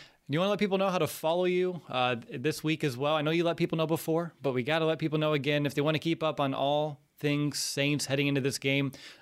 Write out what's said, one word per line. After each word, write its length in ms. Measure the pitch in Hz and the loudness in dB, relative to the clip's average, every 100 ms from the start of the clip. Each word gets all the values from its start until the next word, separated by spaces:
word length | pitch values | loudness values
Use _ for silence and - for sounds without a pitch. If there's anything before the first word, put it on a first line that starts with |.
| - _ - | -20 _ -4
You 100 | 147 | 0
wanna 100 | 190 | 0
let 80 | 208 | 2
people 180 | 202 190 | 0 2
know 120 | 190 | 2
how 80 | 180 | 2
to 100 | 151 | 0
follow 380 | - 156 175 180 | 0 0 2 2
you, 360 | 180 180 180 - | 2 0 -4 -6
uh, 280 | 127 123 120 - | 0 0 0 -6
this 320 | 147 135 151 | -4 -2 -2
week 200 | 156 156 | -2 0
as 140 | 151 120 | -2 0
well? 180 | 143 156 | 0 0
I 60 | |
know 100 | 147 | 2
you 120 | 170 170 | 2 2
let 100 | 165 | 0
people 200 | 170 165 | 0 0
know 100 | 156 | 0
before, 460 | - - 160 170 - | -2 0 -2 -2 -4
but 120 | 139 | -2
we 80 | 127 | 0
gotta 220 | 123 160 160 | 0 2 2
let 140 | 160 | 0
people 180 | 156 156 | 0 0
know 120 | 156 | 2
again 320 | 151 135 147 143 | 2 2 0 0
if 80 | |
they 80 | 139 | 0
wanna 180 | 147 151 | 0 2
keep 220 | 165 160 | 0 0
up 180 | 156 147 | -2 0
on 120 | 139 | -2
all 460 | 131 139 147 151 143 _ - | 0 0 0 0 -6 _ -6
things 380 | 151 147 147 135 | -2 0 0 -2
Saints 480 | - - 143 147 - | -4 0 0 0 0
heading 220 | 139 143 | 0 2
into 140 | 139 | 2
this 160 | 135 - | 0 0
game. 320 | 139 139 139 - - - | 0 2 0 -4 -18 -20